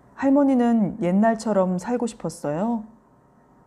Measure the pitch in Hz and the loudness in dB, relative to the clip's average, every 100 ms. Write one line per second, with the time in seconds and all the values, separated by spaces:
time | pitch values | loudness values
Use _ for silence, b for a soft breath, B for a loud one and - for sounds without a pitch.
0 | _ - 269 277 277 262 240 233 202 - | _ -4 2 4 4 2 2 2 0 -2
1 | 170 190 226 226 226 196 185 180 185 240 | 0 2 2 2 0 0 0 -2 -4 -4
2 | 233 - 170 - 147 151 220 233 - - | -4 -8 -12 -10 -6 -4 -4 -4 -8 -18
3 | _ _ _ _ _ _ | _ _ _ _ _ _